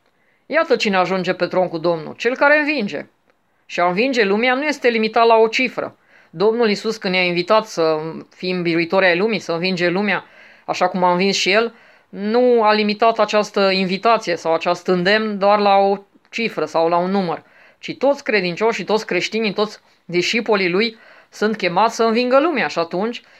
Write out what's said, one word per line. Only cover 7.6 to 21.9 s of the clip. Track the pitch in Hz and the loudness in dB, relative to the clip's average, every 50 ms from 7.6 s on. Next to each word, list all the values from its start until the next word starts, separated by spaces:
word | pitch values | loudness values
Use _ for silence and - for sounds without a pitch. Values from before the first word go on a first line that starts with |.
| 220 - | 2 0
să | - 175 165 160 156 156 156 160 156 151 - - | -2 -2 0 0 0 -2 -4 -8 -10 -12 -14 -18
fim | _ - - 180 185 180 | _ -10 -6 -4 -4 -2
biruitori | 170 170 160 170 170 165 196 190 190 | -2 0 0 0 0 0 2 2 4
ai | 180 170 170 | 4 2 2
lumii, | 196 233 214 170 | 0 0 -2 -4
să | - - | -4 -6
învinge | 170 165 175 190 190 165 175 175 | -4 -4 -2 -2 -2 0 0 0
lumea, | 170 190 208 208 180 160 - - - - - - - _ _ | 0 0 0 -2 -2 -4 -4 -8 -16 -20 -20 -20 -20 _ _
așa | - - - 180 180 | -8 -4 -2 -2 -2
cum | 185 185 180 | 0 0 2
a | 180 | 2
învins | 175 175 190 196 190 | 2 2 2 0 0
și | - - 180 | 0 0 0
El, | 190 220 233 233 226 - _ _ _ _ _ _ | 0 0 0 -2 -6 -12 _ _ _ _ _ _
nu | - 185 196 214 220 247 247 247 240 233 214 | -12 -8 -4 -2 0 2 4 4 4 4 4
a | 214 214 | 4 2
limitat | 214 214 208 208 208 233 226 226 226 | 2 2 0 0 0 2 2 2 2
această | 214 208 - 214 202 208 - 208 196 190 | 0 0 0 0 -2 0 0 0 0 2
invitație | 190 190 190 175 190 185 - 233 226 214 220 170 170 | 2 0 0 -2 -2 -2 0 2 2 2 0 -2 -6
sau | 160 - 165 165 | -4 -2 -2 -2
acest | 165 - 180 175 175 - - | 0 0 -2 -4 -2 -2 -2
îndemn | 185 180 175 190 214 214 220 214 208 196 | 0 0 2 2 2 0 0 -2 -4 0
doar | 196 202 208 208 | 2 2 2 4
la | 202 202 196 | 4 4 4
o | 196 196 196 196 196 - _ _ _ _ _ | 4 4 2 0 -2 -4 _ _ _ _ _
cifră | - - 226 214 - 170 156 | -8 -6 -6 -4 -4 -4 -6
sau | 151 - 160 165 165 | -4 0 0 0 2
la | 175 175 | 2 0
un | 180 185 | 0 0
număr, | 196 202 190 165 151 - - _ _ - - - _ _ | 0 0 -2 -2 -4 -8 -10 _ _ -20 -20 -20 _ _
ci | - - 160 - | -14 -14 -6 0
toți | - 277 277 277 - | 0 0 0 0 -2
credincioșii, | - 214 202 180 180 170 160 214 226 220 - 180 | -2 0 0 0 -2 -2 -2 -2 -2 -2 -2 -2
toți | 165 196 220 - | -2 -2 -2 -2
creștinii, | - 180 180 175 - - 220 226 208 185 | -2 -4 -4 -4 -4 -4 -4 -2 -2 -2
toți | - 208 208 - - _ _ _ _ _ | -2 -4 -4 -6 -10 _ _ _ _ _
discipolii | - 170 180 175 - - 233 214 233 214 196 190 175 | -6 -2 -2 -2 0 -2 -2 0 0 0 0 0 0
Lui | 175 190 226 233 226 - - - - - - _ | 0 0 0 -2 -4 -8 -18 -20 -20 -20 -20 _
sunt | - - 202 214 220 214 | -6 -4 -2 -2 -2 -2
chemați | 196 175 175 180 214 233 | -2 -2 0 2 0 0